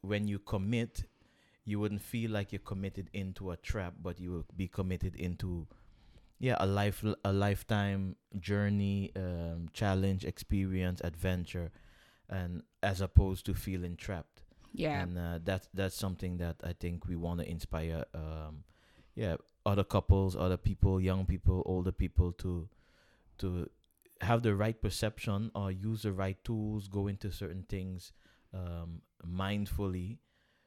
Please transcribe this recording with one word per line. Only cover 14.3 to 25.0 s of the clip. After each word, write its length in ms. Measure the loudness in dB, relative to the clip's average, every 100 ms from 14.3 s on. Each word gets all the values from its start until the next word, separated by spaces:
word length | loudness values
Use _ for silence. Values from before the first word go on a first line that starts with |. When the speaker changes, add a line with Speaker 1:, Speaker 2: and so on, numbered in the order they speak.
| -18 -20 -20 -14
Speaker 2:
Yeah. 280 | -4 -2 -2
Speaker 1:
And, 140 | -2 -2
uh, 220 | -2 -4
that's, 240 | -2 -2 -2
that's 220 | -2 -2 -2
something 420 | -4 -2 -4 -2
that 180 | -2 -4
I 100 | -6
think 340 | -4 -4 -4 -4
we 80 | -2
wanna 260 | 0 -2
inspire, 640 | -2 -4 -4 -2 -2 -2 -4
um, 500 | -6 -6 -6 -8 -12 -16 _ _ -20 -16 -4
yeah, 200 | -2 -2 -6 _ 0
other 180 | 2
couples, 520 | 4 4 6 6 6 2
other 200 | 2 2
people, 440 | 0 4 4 6
young 240 | 4 2 2
people, 360 | 2 4 2 2
older 260 | 0 0
people 400 | 0 0 2 2
to, 360 | 2 -4 -4 -6 _ _ _ _ _ _ -6
to 300 | -2 -2 -4 _ _ _ _ -6
have 200 | 2 4
the 120 | 4 4
right 260 | 2 0
perception 680 | -2 0